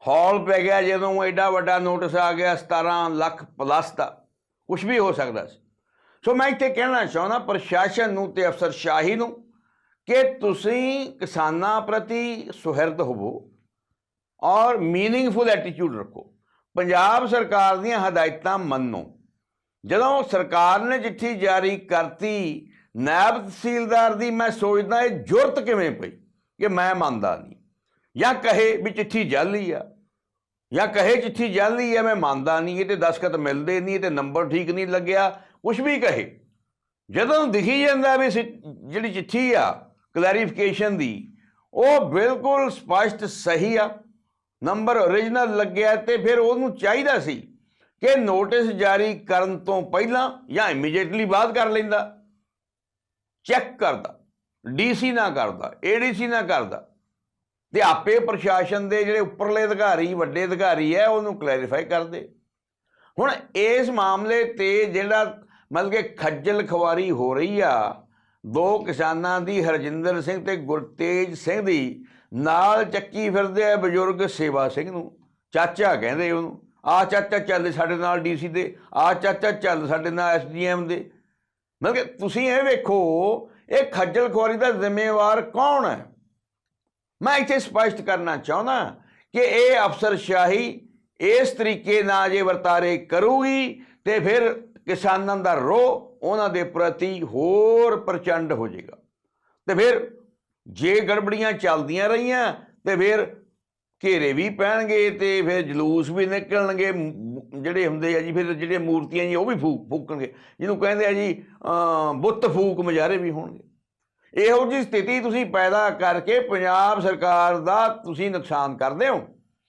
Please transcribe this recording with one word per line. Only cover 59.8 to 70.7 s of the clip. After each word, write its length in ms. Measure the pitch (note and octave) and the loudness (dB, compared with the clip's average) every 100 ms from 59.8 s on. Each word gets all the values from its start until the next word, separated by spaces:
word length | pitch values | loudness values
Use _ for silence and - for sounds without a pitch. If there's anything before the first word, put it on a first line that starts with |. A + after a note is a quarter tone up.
| G#3 E3 E3+ | 2 2 0
ਵੱਡੇ 320 | F3+ D3+ D#3 F#3 | -2 -2 -2 -4
ਅਧਿਕਾਰੀ 480 | F3+ G3 D#3 D#3 | 0 0 2 2
ਆ, 160 | F3 A3 | 2 2
ਉਹਨੂੰ 300 | A3 G#3 G3 | 2 -2 -6
ਕਲੈਰੀਫਾਈ 460 | D3 C3 B2+ C#3+ D#3+ | -2 -2 -2 -4 -2
ਕਰਦੇ। 440 | E3+ E3 E3+ - _ _ _ _ _ _ _ _ - | -2 -4 -10 -14 _ _ _ _ _ _ _ _ -2
ਹੁਣ 120 | C4+ - - F#3 | -2 -2 -6 0
ਇਸ 340 | G#3+ B3 B3 | 2 2 2
ਮਾਮਲੇ 540 | A#3 F#3+ F#3+ G#3+ A#3 | 0 2 0 0 0
ਤੇ 420 | A#3 A#3 G3 G#3 G#3 | 0 -2 0 2 2
ਜਿਹੜਾ 520 | F3+ G3+ G#3+ G#3+ - - _ - | 0 0 2 0 -4 -20 _ -6
ਮਤਲਬ 180 | D#3 G3 | -4 0
ਕਿ 100 | A3 | -2
ਖੱਜਲ 640 | - - D#3 D3 D#3+ G#3 F3 | -4 -4 -4 -2 -2 -2 0
ਖੁਆਰੀ 440 | E3+ E3+ E3+ F#3+ | 0 0 0 0
ਹੋ 220 | C3 B2+ | 0 0
ਰਹੀ 260 | C3 F3 G3+ | 0 0 2
ਆ 440 | F3 A#2+ G#2+ - _ _ _ _ A2+ | 2 2 0 -6 _ _ _ _ -6
ਦੋ 340 | B2+ F#3 G#3 | 0 2 0
ਕਿਸਾਨਾਂ 600 | F#3+ C3+ D#3+ E3 F3+ F3+ | -2 -2 -2 -2 -2 -2
ਦੀ, 220 | F3+ G3+ | -2 -2
ਹਰਜਿੰਦਰ 580 | E3 D#3 C#3+ D#3+ E3+ F3 | 0 0 -2 -4 -2 -2
ਸਿੰਘ 240 | D3 F#3+ G3 | -4 -6 -4
ਤੇ 100 | F#3 | -6
ਗੁਰਤੇਜ 800 | C3 | -4